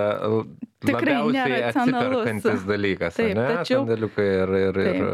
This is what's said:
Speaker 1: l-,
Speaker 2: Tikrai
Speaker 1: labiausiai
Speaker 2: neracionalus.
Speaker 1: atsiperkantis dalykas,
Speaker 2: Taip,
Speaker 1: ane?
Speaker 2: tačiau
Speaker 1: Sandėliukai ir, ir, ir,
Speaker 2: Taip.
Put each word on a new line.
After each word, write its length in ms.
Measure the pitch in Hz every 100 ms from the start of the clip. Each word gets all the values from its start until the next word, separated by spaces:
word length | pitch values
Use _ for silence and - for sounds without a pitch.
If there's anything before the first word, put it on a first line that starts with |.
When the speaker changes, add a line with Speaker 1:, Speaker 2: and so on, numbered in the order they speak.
| 104 101
Speaker 1:
l-, 240 | 107 110 110 - - _
Speaker 2:
Tikrai 400 | - 240 320 262
Speaker 1:
labiausiai 320 | 226 269 254
Speaker 2:
neracionalus. 720 | 247 240 262 247 247 247 254
Speaker 1:
atsiperkantis 420 | 214 208 208 208
dalykas, 520 | 95 104 101 90 85 -
Speaker 2:
Taip, 160 | 226
Speaker 1:
ane? 140 | 104 120
Speaker 2:
tačiau 320 | 175 160 262
Speaker 1:
Sandėliukai 460 | 117 113 107 - 98
ir, 260 | 95 92
ir, 240 | 95 95 98
ir, 140 | 95
Speaker 2:
Taip. 180 | 92 95